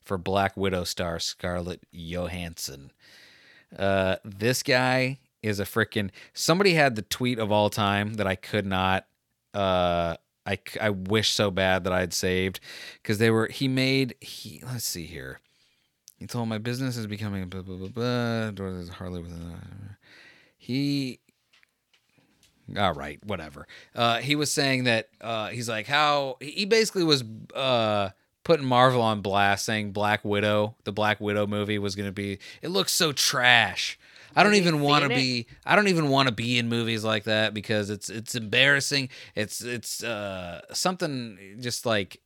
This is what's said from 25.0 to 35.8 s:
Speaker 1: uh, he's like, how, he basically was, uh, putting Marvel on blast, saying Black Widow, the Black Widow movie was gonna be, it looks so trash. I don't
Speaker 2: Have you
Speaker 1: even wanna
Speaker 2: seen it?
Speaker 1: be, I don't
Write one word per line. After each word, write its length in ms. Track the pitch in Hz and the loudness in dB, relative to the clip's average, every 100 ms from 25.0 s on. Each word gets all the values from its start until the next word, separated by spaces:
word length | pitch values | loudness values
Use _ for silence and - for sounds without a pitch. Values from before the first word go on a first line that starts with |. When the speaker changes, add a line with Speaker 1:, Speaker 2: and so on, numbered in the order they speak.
| - _ | 0 _
Speaker 1:
uh, 260 | 110 113 104 | -6 -4 -4
he's 180 | 110 113 | -6 -6
like, 160 | 110 104 | -6 0
how, 500 | 143 151 147 135 127 | 2 4 2 0 -6
he 260 | 139 147 202 | -10 -6 2
basically 380 | 220 220 196 | 2 2 2
was, 200 | 165 143 113 110 - | 4 4 2 -12 -12
uh, 560 | - 131 123 110 104 98 - _ _ | -4 0 2 2 2 -2 -6 _ _
putting 220 | - 165 135 | 2 2 4
Marvel 340 | 123 127 127 | 6 8 6
on 220 | 113 107 | 2 2
blast, 420 | 98 98 101 101 | 2 4 4 4
saying 280 | - 110 104 | 0 -2 -2
Black 300 | 98 104 107 | -2 2 0
Widow, 540 | 107 104 104 104 107 - | 2 2 4 2 0 -2
the 80 | - | -8
Black 260 | 104 104 107 | 0 0 0
Widow 240 | 104 104 104 | 0 0 0
movie 320 | 104 104 107 | -2 -2 -2
was 180 | 101 95 | -2 -4
gonna 160 | 101 | -6
be, 260 | 95 101 98 - - | -6 -6 -6 -12 -14
it 80 | 143 | -4
looks 240 | 190 185 | -2 0
so 180 | - 165 | 0 0
trash. 840 | 135 - 139 123 120 107 95 - - - - - - | 0 0 4 6 6 6 0 -6 -8 -18 -20 -4 4
I 60 | |
don't 80 | 190 | 6
Speaker 2:
Have 100 | 208 | 6
you 60 | 175 | 4
Speaker 1:
even 140 | 156 | 2
wanna 240 | 143 147 143 | 4 4 4
Speaker 2:
seen 60 | |
it? 40 | - | 2
Speaker 1:
be, 300 | 131 123 120 - - | 0 -2 -6 -12 2
I 80 | |
don't 140 | 175 | 4